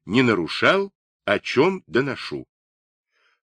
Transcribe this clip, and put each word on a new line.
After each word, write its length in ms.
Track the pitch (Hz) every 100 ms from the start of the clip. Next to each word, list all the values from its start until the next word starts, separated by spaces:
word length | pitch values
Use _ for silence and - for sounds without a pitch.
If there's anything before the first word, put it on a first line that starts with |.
| -
не 180 | 117
нарушал, 680 | 123 101 80 - 123 190 196 - _ _
о 160 | - 101
чем 440 | - - 170 190 -
доношу. 600 | 127 139 110 - 71 62 _ _ _ _ _ _ _ _ _